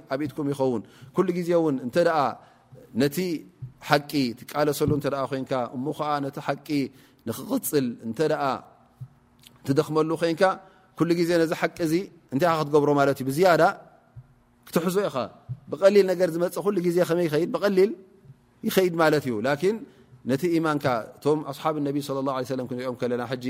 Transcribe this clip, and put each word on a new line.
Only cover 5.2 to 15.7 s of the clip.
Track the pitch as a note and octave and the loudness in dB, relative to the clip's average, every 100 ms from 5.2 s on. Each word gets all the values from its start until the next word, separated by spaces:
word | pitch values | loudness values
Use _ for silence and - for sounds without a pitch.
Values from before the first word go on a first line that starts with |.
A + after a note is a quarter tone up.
ኮይንካ፣ | C3 C3+ C3 C3 A#2 | -4 -4 -4 -4 -4
እሞ | C3 C#3 | -6 -6
ከዓ | D3 D3+ D3 | -4 -4 -2
ነቲ | C#3 D3 | -4 -6
ሓቂ | C#3+ C#3+ - D3 C3 - - _ | -6 -6 -4 -4 -4 -8 -20 _
ንኽቕፅል | - A#2 G#3 B3+ - D3 B2 A2+ | -10 -8 -4 -4 0 0 -2 -4
እንተ | A2+ A2 D#3 | -8 -2 -2
ደኣ | D3+ C#3+ A#2 - - _ _ - _ _ _ - - | 0 -2 -4 -8 -20 _ _ -20 _ _ _ -20 -10
ትደኽመሉ | - C#3 D3+ D#3 D#3 | -2 0 2 0 0
ኮይንካ፣ | D#3+ E3+ E3 F#3+ F#3 - _ _ - | 0 -2 2 2 2 -10 _ _ -2
ኩሉ | E3 | 0
ግዜ | E3+ E3 | 2 2
ነዚ | F3 E3 | 2 2
ሓቂ | E3 E3+ - | 0 -2 -2
እዚ | E3 E3 G3 - _ | -2 0 -2 -12 _
እንታይ | C3+ F3 | 0 2
ክትገብሮ | D#3+ D3 D3 C#3+ | 2 2 2 4
ማለት | C#3+ C#3 C#3 | 4 2 2
እዩ? | |
ብዝያዳ | C3 C3+ F#3 D#3 F3+ F#3+ - _ _ - - _ _ _ | -2 2 4 6 4 2 -10 _ _ -20 -20 _ _ _
ክትሕዞ | - - F3 F#3 | -4 -2 0 -2
ኢኻ። | F#3 C#3 G2+ - - - | -2 -4 -6 -10 -14 -14
ብቐሊል | - | -12